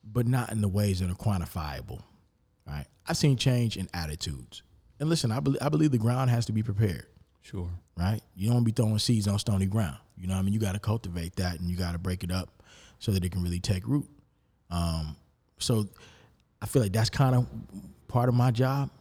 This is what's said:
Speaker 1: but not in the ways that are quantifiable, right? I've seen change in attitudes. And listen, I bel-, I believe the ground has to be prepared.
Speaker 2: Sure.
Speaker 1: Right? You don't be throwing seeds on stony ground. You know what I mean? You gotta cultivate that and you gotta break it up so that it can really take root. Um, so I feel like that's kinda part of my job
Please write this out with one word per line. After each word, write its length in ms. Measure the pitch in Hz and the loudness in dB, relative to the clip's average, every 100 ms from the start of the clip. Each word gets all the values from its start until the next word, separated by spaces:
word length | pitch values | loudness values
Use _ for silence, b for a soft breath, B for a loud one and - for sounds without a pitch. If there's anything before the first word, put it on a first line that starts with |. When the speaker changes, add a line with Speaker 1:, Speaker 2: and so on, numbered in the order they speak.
Speaker 1:
but 220 | 110 107 120 | -4 -2 2
not 260 | 127 120 | 2 0
in 80 | 110 | 0
the 80 | 104 | 2
ways 320 | 95 104 92 | 2 2 2
that 100 | 92 | 0
are 40 | |
quantifiable, 880 | 90 107 98 82 - 76 69 - - - _ _ _ _ _ - | 0 0 0 -2 -6 -6 -6 -10 -14 -16 _ _ _ _ _ -10
right? 180 | - 139 _ - | -10 -10 _ -6
I've 100 | 170 | 2
seen 220 | 151 127 | 4 4
change 400 | - 123 117 98 | 4 4 2 -2
in 100 | 95 | -6
attitudes. 680 | 87 80 76 - 69 64 - _ - _ _ | -4 -6 -6 -6 -8 -12 -20 _ -20 _ _
And 80 | 151 | -2
listen, 240 | 160 117 | 0 0
I 80 | 113 | 0
bel-, 160 | 143 135 | 0 0
I 80 | 139 | 0
believe 200 | 156 156 | 2 2
the 60 | 127 | 4
ground 300 | 110 123 131 | 2 2 2
has 140 | 117 113 | 2 2
to 60 | |
be 100 | 110 | -2
prepared. 440 | 107 101 110 78 - - _ _ | -2 0 0 0 -10 -20 _ _
Speaker 2:
Sure. 300 | - 98 87 87 _ - | -12 -8 -6 -8 _ -2
Speaker 1:
Right? 260 | 87 110 - - | 0 0 -6 -4
You 140 | 101 | 0
don't 140 | 120 | 2
be 80 | 113 | 2
throwing 260 | 110 110 107 | 2 2 2
seeds 280 | - 117 101 | 2 2 2
on 120 | 101 | 0
stony 260 | - 98 95 | 0 2 2
ground. 300 | 107 95 67 _ - | 0 -2 -6 _ -12
You 80 | 92 | -4
know 80 | |
what 60 | 95 | -2
I 20 | |
mean? 100 | 95 | 0
You 80 | 107 | 0
gotta 180 | 107 98 | 0 -2
cultivate 580 | - 113 95 87 85 - | -2 -2 -4 -6 -6 -2
that 240 | 90 85 | -4 -2
and 100 | 87 | -4
you 60 | 90 | -2
gotta 200 | 90 87 | -2 -2
break 240 | 92 90 | -4 -4
it 80 | 87 | -4
up 320 | 92 - _ B B B B | -4 -6 _ B B B B
so 120 | - | -2
that 120 | 98 | 0
it 80 | 87 | 0
can 100 | 92 | -2
really 180 | 87 87 | -2 -2
take 260 | - 95 107 | 0 -2 0
root. 220 | 143 - - _ _ _ _ _ | -2 -2 -14 _ _ _ _ _
Um, 460 | 175 85 80 78 76 _ _ _ _ | -2 0 -2 -4 -10 _ _ _ _
so 300 | - 113 101 - B B B B _ _ | -2 0 0 -8 B B B B _ _
I 60 | - | -2
feel 160 | 139 | 0
like 100 | 107 | 2
that's 180 | 101 113 | 2 0
kinda 360 | - 135 127 120 113 - - - - _ | 2 4 4 2 -6 -12 -16 -16 -20 _
part 200 | 123 123 | 0 2
of 60 | |
my 160 | 123 120 | 4 4
job 400 | 113 131 139 139 - | 4 2 0 -4 -8